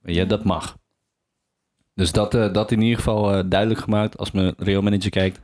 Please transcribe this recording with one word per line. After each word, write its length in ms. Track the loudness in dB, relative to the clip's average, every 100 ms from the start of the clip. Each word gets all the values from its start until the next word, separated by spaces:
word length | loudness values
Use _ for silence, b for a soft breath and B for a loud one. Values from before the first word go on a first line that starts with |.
Weet 140 | -2
je, 60 | -2
Ja. 60 | 0
dat 180 | 0
mag. 320 | -2 -4 -6 -16 _ _ _ _ _ _ _ _ _ _ _
Dus 180 | -4 0
dat, 220 | 0 0
eh, 180 | 2 2
dat 180 | 0 0
in 100 | 0
ieder 160 | 2 0
geval, 360 | 0 0 2
eh, 100 | 0 2
duidelijk 320 | 2 2 0
gemaakt. 380 | 0 0 0 -4
Als 120 | -6
mijn 240 | 0 0 0
Real 240 | 0 0
manager 280 | 2 0 0
kijkt 300 | 0 0 -2